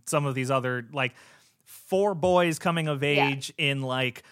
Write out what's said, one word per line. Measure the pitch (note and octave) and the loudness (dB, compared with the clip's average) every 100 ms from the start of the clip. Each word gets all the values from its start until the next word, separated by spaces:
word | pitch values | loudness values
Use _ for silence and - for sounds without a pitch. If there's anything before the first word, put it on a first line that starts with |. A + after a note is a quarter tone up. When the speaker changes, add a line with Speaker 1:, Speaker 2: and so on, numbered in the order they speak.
| - | -4
Speaker 1:
some | D#3 C#3+ | -2 -2
of | |
these | C3 B2+ | -2 0
other, | C3+ B2+ B2 A#2 | 0 0 -4 -6
like, | D3 C3 - - - _ _ | -4 -4 -6 -20 -20 _ _
four | _ - - F#3+ G3+ | _ -20 -4 0 0
boys | F3 F3+ F3+ F3 D#3 | 2 4 4 4 2
coming | F#3 E3+ D#3 | 0 0 -2
of | C#3+ | -2
Speaker 2:
Yeah. | C#3+ C#3+ C#3 | 2 2 2
Speaker 1:
age | C#3 - - | 0 -6 -2
in, | D3 C#3 | -2 0
like, | C3 B2+ B2+ A#2+ - | -2 -2 -2 -6 -16